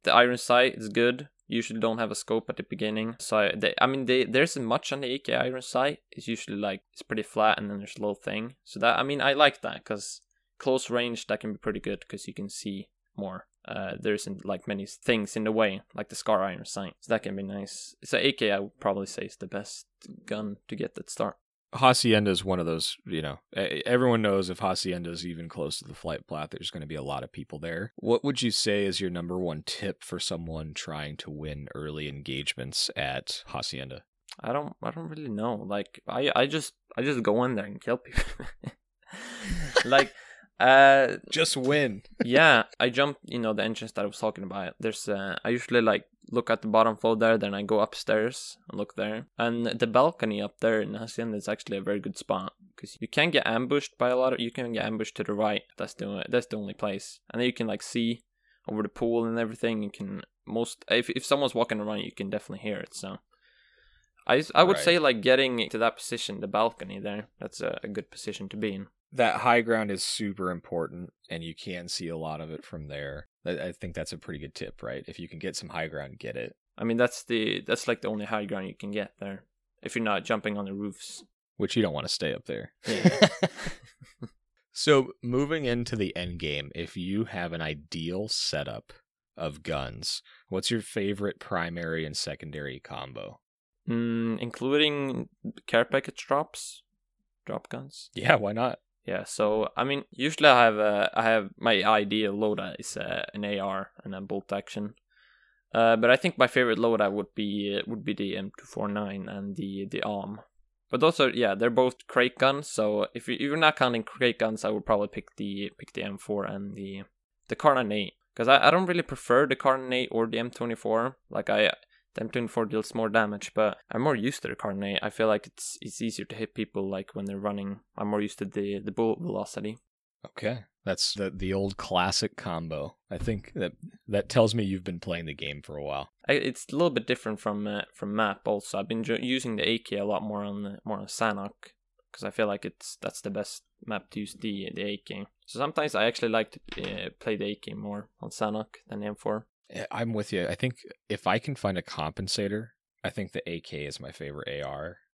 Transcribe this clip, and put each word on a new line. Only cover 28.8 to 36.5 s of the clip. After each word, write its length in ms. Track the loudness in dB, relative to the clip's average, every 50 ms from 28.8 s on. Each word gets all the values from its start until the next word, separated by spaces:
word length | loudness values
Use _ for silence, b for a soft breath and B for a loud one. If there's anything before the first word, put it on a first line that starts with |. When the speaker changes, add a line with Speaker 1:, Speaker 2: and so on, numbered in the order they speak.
| 2
Speaker 2:
is 140 | 2 0 0
your 100 | -2 -2
number 300 | -2 -4 -4 -4 -2 -2
one 240 | -2 -2 -2 -4 -6
tip 380 | -8 -8 -6 -6 -6 -6 -8 -10
for 160 | -10 -6 -6
someone 540 | -4 -4 -4 -4 -6 -6 -8 -8 -8 -8 -10
trying 420 | -10 -8 -8 -8 -8 -8 -8 -10 -10
to 140 | -12 -12
win 380 | -10 -8 -8 -6 -8 -8 -10 -10 -10
early 360 | -8 -8 -6 -6 -6 -6 -6
engagements 840 | -8 -8 -8 -6 -6 -4 -4 -4 -6 -6 -6 -6 -2 -2 -2 -2 -2 -2
at 460 | -4 -2 -4 -4 -6 -6 -8 -10 -10 -8
Hacienda? 560 | -8 -6 -6 -6 -6 -8 -8 -10 -12 -14 -16 _ _ _ _ -20 -16 -10
Speaker 1:
I 100 | -6 -4
don't, 240 | -4 -4 -4 -6 -10 -8 -8
I 80 | -8
don't 160 | -8 -8 -10 -12
really 220 | -10 -10 -8 -6
know. 260 | -4 -2 -2 -2 -2
Like, 460 | -4 -4 -4 -4 -4 -4 -6 -10 -14 -10 -6
I, 200 | -2 0 2 2 4
I 100 | 4 4
just, 280 | 2